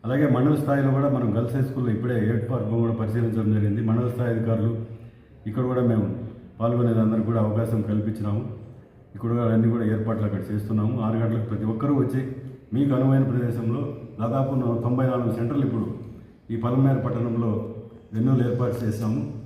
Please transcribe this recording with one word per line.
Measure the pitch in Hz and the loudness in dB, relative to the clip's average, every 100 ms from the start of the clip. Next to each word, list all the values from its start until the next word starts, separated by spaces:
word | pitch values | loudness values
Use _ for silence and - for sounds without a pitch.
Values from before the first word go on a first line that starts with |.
| 110 | 0
అలాగే | 139 147 | 2 4
మండల | 123 143 147 | 4 4 2
స్థాయిలో | - 139 135 | 2 2 2
కూడా | 135 139 | 2 2
మనం | 127 117 110 | 2 2 0
గర్ల్స్ | 120 135 | 0 0
హై | |
స్కూల్లో | 127 127 117 | -2 0 -2
ఇప్పుడే | 104 120 117 107 | 0 0 0 0
ఏర్పాటు | 110 101 123 | 0 -2 -2
కూడా | 107 117 117 | 0 0 0
పరిశీలించడం | 113 110 117 113 110 107 | 0 -2 0 0 0 2
జరిగింది. | 107 104 107 | 2 2 0
మండల | 110 117 123 | 2 2 0
స్థాయి | 120 120 110 | -2 -2 0
అధికారులు | 113 110 113 110 - - - - - - 110 | 0 0 0 -2 -8 -14 -18 -20 -20 -12 -6
ఇక్కడ | 113 | -2
కూడా | 127 127 | 0 2
మేము | 120 107 95 - - - - - | 2 2 0 -4 -10 -14 -20 -2
పాల్గొనేది | 117 120 117 113 | 0 2 2 4
అందరికీ | 110 110 104 | 2 2 0
కూడా | 117 | 2
అవకాశం | 107 107 110 110 | 2 0 0 -2
కల్పించినాము. | 104 107 107 107 104 107 131 - - - - - - 101 | 0 0 -2 -4 -2 -2 -4 -10 -16 -20 -20 -20 -20 -8
ఇక్కడ | 117 | -2
కూడా | 117 | 0
అన్నీ | 117 110 113 | 4 4 4
కూడా | 117 107 | 2 0
ఏర్పాట్లు | 107 110 110 107 | 0 0 -2 -2
అక్కడ | 95 - | -2 -4
చేస్తున్నాము. | 104 - 107 107 123 | -4 -2 0 0 0
ఆరు | 110 113 | 0 0
గంటలకు | 113 110 - | 0 0 -2
ప్రతి | 101 110 | -2 -2
ఒక్కరూ | 113 143 139 | 0 0 2
వచ్చి | - 131 - - - - - | 2 -2 -4 -8 -12 -16 -4
మీకు | 110 143 127 | 0 2 4
అనువైన | 135 135 | 4 4
ప్రదేశంలో | 120 123 117 110 113 135 - - - - | 4 0 -2 -2 -2 -2 -4 -8 -14 -6
దాదాపు | 117 135 135 131 | -2 0 0 0
ను-, | 120 113 | 0 0
తొంభై | 120 127 127 | 0 0 0
నాలుగు | 123 117 | 0 0
సెంటర్లు | 113 117 143 135 | -2 0 0 0
ఇప్పుడు | 113 95 - - - - - - | -2 -4 -6 -12 -16 -20 -20 -8
ఈ | 113 | -4
పలమనేరు | 120 131 135 120 | 0 4 4 4
పట్టణంలో | - 113 117 117 117 104 - - - - - | 0 -2 -2 0 0 -2 -4 -10 -14 -20 -8
వెన్యూలు | 110 131 127 120 | 0 2 4 2
ఏర్పాటు | 123 123 - 110 | 0 -2 -2 -4
చేశాము. | 104 110 131 - - | -2 -2 -2 -4 -10